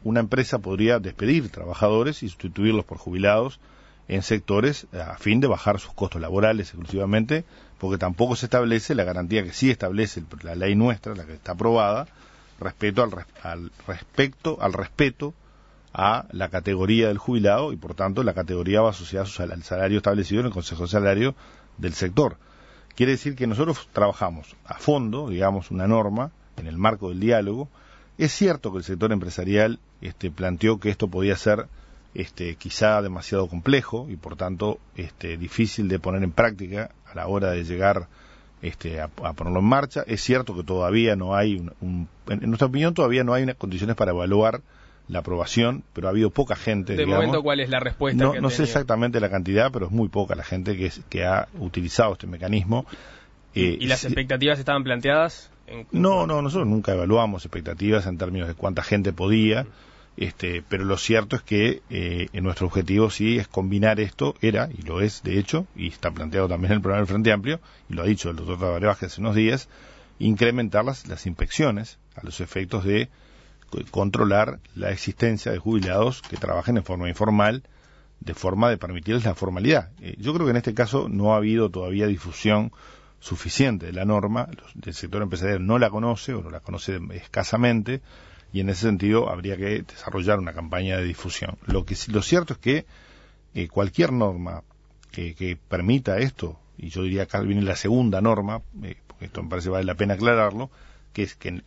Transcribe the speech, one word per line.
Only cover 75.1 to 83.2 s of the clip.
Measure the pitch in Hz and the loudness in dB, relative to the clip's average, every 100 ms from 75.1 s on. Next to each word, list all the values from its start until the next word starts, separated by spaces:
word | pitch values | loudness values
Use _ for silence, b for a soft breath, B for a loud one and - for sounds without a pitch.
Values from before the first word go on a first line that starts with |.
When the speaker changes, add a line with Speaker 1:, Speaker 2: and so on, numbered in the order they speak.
| - 117 107 120 | 0 0 0 -2
Speaker 1:
de | 113 | -4
jubilados | 107 110 92 92 117 135 | 0 0 0 2 0 -2
que | - - | -10 -8
trabajen | 90 87 87 120 | -4 -2 0 -2
en | |
forma | - 90 87 | -2 -6 -4
informal, | 87 107 104 104 120 - b b b b b | -2 2 4 4 2 -8 b b b b b
de | - | -12
forma | - 95 95 120 | -4 -2 2 2
de | 110 | 2
permitirles | 90 87 82 117 110 | -4 -8 -2 0 0
la | 90 | -2
formalidad. | 95 92 113 156 - - | -4 -2 2 2 0 -12
Eh, | 92 95 | -14 -8
yo | 107 | -4
creo | 160 151 | 0 2
que | |
en | 120 | 0
este | 117 | 0
caso | 107 117 135 143 | -2 0 0 -2
no | 101 104 | 0 2
ha | 110 | 4
habido | 107 113 107 | 4 2 2
todavía | 90 90 98 104 | -2 -4 0 0
difusión | 98 90 - 107 104 113 B B B B | -2 -6 -2 2 2 0 B B B B
suficiente | B | B